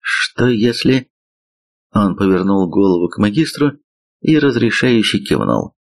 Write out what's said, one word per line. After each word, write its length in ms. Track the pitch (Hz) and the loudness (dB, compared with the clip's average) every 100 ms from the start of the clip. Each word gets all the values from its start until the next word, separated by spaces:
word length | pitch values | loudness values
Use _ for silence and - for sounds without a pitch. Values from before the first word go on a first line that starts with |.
Что 480 | - - - - 123 | -6 -6 -6 -2 0
если... 600 | 117 120 117 - 131 127 _ _ _ _ _ _ _ _ | 2 0 0 0 0 -2 _ _ _ _ _ _ _ _
Он 220 | 104 101 87 | -2 -2 0
повернул 520 | 98 92 95 98 92 | 0 2 0 0 0
голову 400 | - 98 87 87 | 2 2 2 0
к 100 | - | -2
магистру 540 | 104 104 156 - 143 143 _ _ _ _ | -2 0 -4 -2 -2 -2 _ _ _ _
и 160 | - 156 | 0 2
разрешающе 800 | 143 117 117 - 127 117 101 - | 2 2 0 0 2 2 2 -2
кивнул. 560 | - 71 50 57 50 _ | -2 -2 0 -2 -4 _